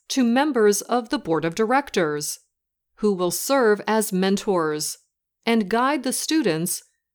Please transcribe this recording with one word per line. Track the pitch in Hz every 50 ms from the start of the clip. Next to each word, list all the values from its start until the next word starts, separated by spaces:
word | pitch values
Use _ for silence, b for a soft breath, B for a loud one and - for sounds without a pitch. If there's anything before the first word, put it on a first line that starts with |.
| _ -
to | - 277
members | 247 233 233 262 294 311 254 240 214 208 208 208
of | - - 233 247 233 -
the | - 277
board | - 160 165 156 156
of | 170 170
directors, | - 220 208 254 277 277 - - 202 165 151 147 147 147 - - - _ _ _ _ _ _ _ _ _ _ _
who | - - 208 196
will | 180 180 175
serve | 170 - - - 277 277 240 214 208 202 -
as | - 214 220 214 -
mentors | 190 180 190 196 196 202 - 214 190 175 160 156 151 151 160 - - - _ _ _ _ _ _ _ _ _
and | 226 233 226 208 180
guide | 214 233 254 269 302 285
the | 247 262
students | - - - - 214 220 220 196 156 160 170 180 - - - _ _ _ _ _